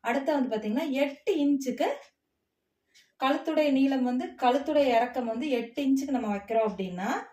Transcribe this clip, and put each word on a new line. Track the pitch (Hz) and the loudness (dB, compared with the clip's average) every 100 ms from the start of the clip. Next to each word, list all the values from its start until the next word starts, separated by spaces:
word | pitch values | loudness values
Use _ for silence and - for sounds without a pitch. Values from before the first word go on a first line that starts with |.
அடுத்து | 220 269 285 | -2 -2 0
வந்து | 294 247 | 0 0
பாத்தீங்கன்னா, | 214 208 226 320 262 | -2 -2 -4 -2 0
எட்டு | 277 - - 330 | -2 -2 -2 0
இன்ச்சுக்கு | 285 277 269 - 349 571 - _ _ _ _ _ _ _ _ _ _ _ | 2 0 -2 -2 -2 -4 -12 _ _ _ _ _ _ _ _ _ _ _
கழுத்துடைய | 269 302 - 311 302 | 0 0 0 2 4
நீளம் | 262 269 269 247 | 4 4 2 0
வந்து, | 247 - - | -2 -4 0
கழுத்துடைய | 247 269 277 294 269 | 2 2 2 2 4
இறக்கம் | 226 247 262 233 | 4 2 -2 -4
வந்து | 226 302 | -4 -2
எட்டு | 247 233 - | -2 -4 -4
இன்ச்சுக்கு | 277 269 285 254 | 0 0 0 -4
நம்ம | 220 | -2
வைக்கிறோம் | 202 - 226 214 | -6 0 0 0
அப்படின்னா | 196 185 180 208 392 - | -2 -8 -6 -4 -4 -6